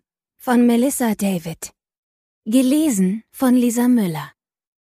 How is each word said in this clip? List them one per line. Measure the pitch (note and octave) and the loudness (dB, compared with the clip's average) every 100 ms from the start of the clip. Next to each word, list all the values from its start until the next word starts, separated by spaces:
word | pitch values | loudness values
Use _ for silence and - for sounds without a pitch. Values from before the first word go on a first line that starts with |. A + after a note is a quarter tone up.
| _ _ _ _ | _ _ _ _
Von | - B3 A#3+ | -2 2 2
Melissa | A#3 C4+ - A#3 G#3 | 2 0 -2 -4 -2
David. | G3 F#3 E3 D#3+ - _ _ _ _ _ _ _ | -2 -4 -6 -14 -16 _ _ _ _ _ _ _
Gelesen | - B3+ B3+ D4+ D#4 G3 F#3 A3 - | -2 0 2 2 0 0 0 -2 -10
von | - C4 B3+ | -4 0 2
Lisa | A#3+ A#3 B3 | 2 0 2
Müller. | A#3+ F#3+ D#3 C#3+ _ _ _ _ _ | 2 0 -4 -10 _ _ _ _ _